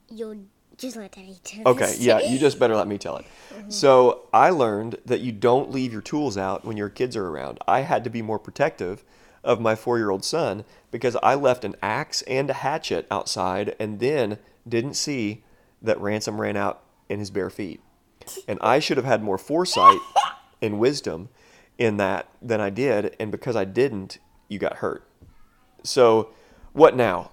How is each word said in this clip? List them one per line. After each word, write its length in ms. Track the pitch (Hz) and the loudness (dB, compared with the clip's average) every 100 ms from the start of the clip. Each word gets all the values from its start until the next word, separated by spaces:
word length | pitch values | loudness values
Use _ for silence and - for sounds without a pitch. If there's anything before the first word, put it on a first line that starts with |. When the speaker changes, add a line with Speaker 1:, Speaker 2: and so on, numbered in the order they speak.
| _ | _
Speaker 1:
your, 280 | 220 220 214 196 _ _ - | -14 -12 -14 -20 _ _ -16
just 180 | 262 220 | -14 -14
let 180 | 196 | -18
Daddy 240 | 196 190 185 | -20 -20 -20
do 200 | - 208 220 | -18 0 2
Speaker 2:
Okay, 200 | 123 101 | 2 0
Speaker 1:
this. 140 | - | 2
Speaker 2:
yeah, 200 | 120 107 | 4 4
you 180 | 107 131 | 4 2
just 220 | 143 - | 2 4
better 160 | 120 107 | 2 2
let 120 | 98 | 0
me 100 | 101 | -4
tell 200 | 85 67 | -8 -10
it. 80 | - - - | -12 -20 -20
Speaker 1:
Mm-hmm. 160 | - 208 | -18 -12
Speaker 2:
So 560 | 214 139 131 127 - - | 2 6 8 8 4 2
I 180 | 113 156 | 4 4
learned 460 | 170 117 104 113 101 - | 4 0 -2 -6 -10 -4
that 160 | 107 | -4
you 100 | 123 | -4
don't 400 | 104 120 131 - | 0 2 2 0
leave 200 | 135 127 | -4 -6
your 100 | 110 | -8
tools 340 | - 151 143 98 | -6 -4 -4 -4
out 260 | 95 98 110 | -4 -6 -8
when 120 | 107 | -8
your 120 | 101 | -8
kids 260 | - 127 113 | -4 -4 -4
are 120 | 90 | -6
around. 300 | 73 67 - - | -6 -10 -6 0
I 140 | 120 | 0
had 220 | - 117 | 2 -2
to 60 | 117 | -4
be 120 | 117 | -8
more 160 | 110 107 | -6 -6
protective 640 | - - 156 - 90 98 _ _ _ _ | -6 -2 -2 -2 -8 -8 _ _ _ _
of 160 | - 113 | -2 0
my 160 | 113 110 | 0 -2
four-year-old 480 | 123 120 104 98 | 0 0 0 -2
son 420 | - 156 131 101 - _ _ | -2 -2 -2 -4 -10 _ _
because 240 | 113 123 - | -4 -4 0
I 100 | 117 139 | 2 2
left 300 | 135 123 98 | 2 0 -4
an 100 | - | -6
axe 400 | 98 120 156 - | -4 -4 -6 -8
and 260 | - 131 143 | -4 -4 -2
a 40 | |
hatchet 540 | 127 135 156 - 87 - | -4 -4 -4 -4 -6 -4
outside 640 | 101 - 104 92 92 104 - | -6 -4 -4 -2 -2 -4 -6
and 200 | 107 104 | -8 -4
then 380 | 123 151 104 107 _ _ 117 | -2 0 -2 -4 _ _ -4
didn't 260 | 117 143 - | -4 -2 -4
see 480 | 151 135 104 104 _ _ _ _ | -6 -4 -4 -6 _ _ _ _
that 180 | 110 - | -2 -2
Ransom 400 | 101 107 113 107 | -2 -4 -4 -4
ran 180 | 104 104 | -4 -2
out 260 | 98 - _ _ - | -4 -6 _ _ -10
in 100 | 101 | -8
his 120 | 98 | -6
bare 180 | 101 92 | -6 -6
feet. 320 | - 92 - _ _ _ _ - - - | -6 -12 -12 _ _ _ _ -20 -14 -10
And 120 | 104 | -2
I 180 | 110 139 | 2 2
should 180 | - 139 | 2 0
have 80 | 131 | 2
had 180 | 110 | 0
more 140 | 107 95 | 0 -4
foresight 600 | - 160 - 988 1077 - 1077 - - | -2 -2 0 6 8 6 2 0 0
Speaker 1:
<laughs> 320 | - _ - | -4 _ -6
Speaker 2:
and 160 | 110 104 | -4 2
wisdom 500 | 123 143 107 80 107 _ _ _ _ - | 2 0 -6 -8 -12 _ _ _ _ -2
in 200 | 113 101 | 0 2
that 300 | 95 95 - _ | 0 -2 -6 _
than 180 | 123 107 | -4 -2
I 100 | 101 | -2
did, 440 | 101 135 107 101 - | -2 0 0 -2 -6
and 120 | 107 | -8
because 240 | 98 135 110 | -8 -4 -4
I 80 | |
didn't, 540 | 95 113 135 104 95 - _ _ - | -2 0 0 -2 -12 -18 _ _ -14
you 80 | 101 | -6
got 180 | 98 - | -6 -4
hurt. 300 | 95 - _ _ - - - _ _ _ | -6 -8 _ _ -20 -20 -20 _ _ _
So, 460 | - 139 117 110 - - _ _ - | -4 4 6 6 2 -10 _ _ -6
what 220 | - 151 127 | 6 6 8
now? 360 | 110 90 85 | 0 0 -6